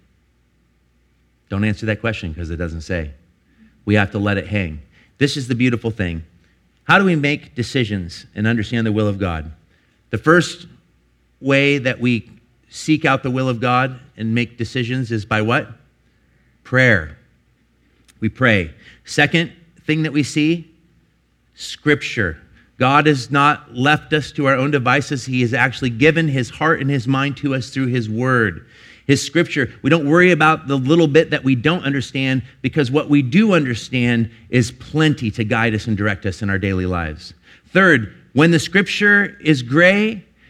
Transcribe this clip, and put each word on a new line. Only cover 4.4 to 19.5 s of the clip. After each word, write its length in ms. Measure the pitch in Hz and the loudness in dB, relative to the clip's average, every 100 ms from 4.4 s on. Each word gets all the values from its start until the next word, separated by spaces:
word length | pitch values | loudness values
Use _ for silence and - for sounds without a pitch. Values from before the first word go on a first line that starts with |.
| 95 | -2
hang. 340 | 104 87 73 - _ _ - | -4 -4 -8 -16 _ _ -2
This 180 | 139 143 | -2 -2
is 100 | 123 | -6
the 80 | 117 | -2
beautiful 360 | 127 117 113 | 0 -2 -6
thing. 320 | 107 90 82 - _ _ _ _ _ - | -4 -6 -6 -10 _ _ _ _ _ 0
How 120 | 180 | 2
do 80 | 196 | 4
we 100 | 160 | 2
make 380 | 143 147 - | 0 -4 -6
decisions 720 | - 113 131 110 101 87 - - | -8 -4 -2 -2 -4 -6 -12 -16
and 140 | - 110 | -4 -2
understand 400 | 117 104 120 113 | 0 -2 -2 -2
the 40 | |
will 160 | 104 104 | 0 -2
of 120 | 98 | -2
God? 320 | 95 82 78 - _ _ _ _ - | -4 -6 -8 -16 _ _ _ _ -10
The 80 | 107 | -4
first 480 | 151 170 - - - - _ _ _ _ _ _ | 4 4 4 -8 -20 -20 _ _ _ _ _ _
way 380 | 135 139 143 143 | 0 2 2 0
that 220 | 127 113 | -2 -2
we 320 | 123 117 - - _ _ _ | -2 -2 -4 -20 _ _ _
seek 380 | - - 156 151 | -12 -2 0 2
out 160 | 135 | 0
the 80 | 131 | -2
will 180 | 127 131 | -2 -2
of 120 | 117 | -2
God 400 | 123 123 135 127 - - | 0 0 -2 -6 -18 -10
and 160 | 110 | -4
make 240 | 117 117 - | -2 -4 -6
decisions 540 | 110 131 117 131 113 | -8 -6 -4 -4 -4
is 120 | 113 | -6
by 200 | 98 107 | -2 -2
what? 280 | 107 135 - - _ _ _ _ _ _ _ _ | 0 0 -2 -16 _ _ _ _ _ _ _ _
Prayer. 520 | - 127 127 101 76 - _ _ _ _ _ _ _ _ _ - | -4 2 4 2 -2 -16 _ _ _ _ _ _ _ _ _ -6
We 80 | 110 | -6
pray. 420 | - 127 101 80 - - - - | 0 2 2 0 -10 -20 -20 -8
Second 460 | - 147 165 170 | 0 0 0 -2